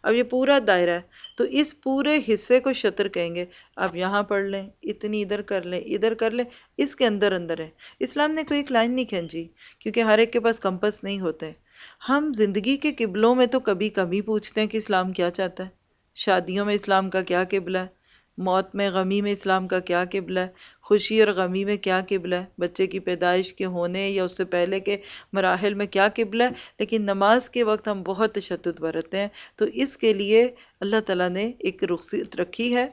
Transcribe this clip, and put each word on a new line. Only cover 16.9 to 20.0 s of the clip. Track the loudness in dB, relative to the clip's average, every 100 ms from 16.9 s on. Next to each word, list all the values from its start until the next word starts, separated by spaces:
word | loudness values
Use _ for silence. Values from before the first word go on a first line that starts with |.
| 2 2
का | -2
क्या | 0 0 2
किबला | -2 0 -4
है, | -4 _ _ _ _ -6
मौत | 0 0 0
में | -2 0
गमी | 0 0 0
में | 0
इस्लाम | -2 0 0 0
का | -4
क्या | 0 -2